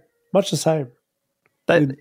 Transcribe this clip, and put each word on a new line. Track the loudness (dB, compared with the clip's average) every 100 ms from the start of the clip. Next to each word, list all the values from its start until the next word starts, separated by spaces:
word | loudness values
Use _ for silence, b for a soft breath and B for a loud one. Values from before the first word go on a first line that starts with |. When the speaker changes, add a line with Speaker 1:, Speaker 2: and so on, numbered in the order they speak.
| _ _ _
Speaker 1:
much | -2 -2
the | -4
same. | -2 -2 -6 _ _ _ _ _ _ _ 0
Speaker 2:
They, | 2
Speaker 1:
in, | 2 -4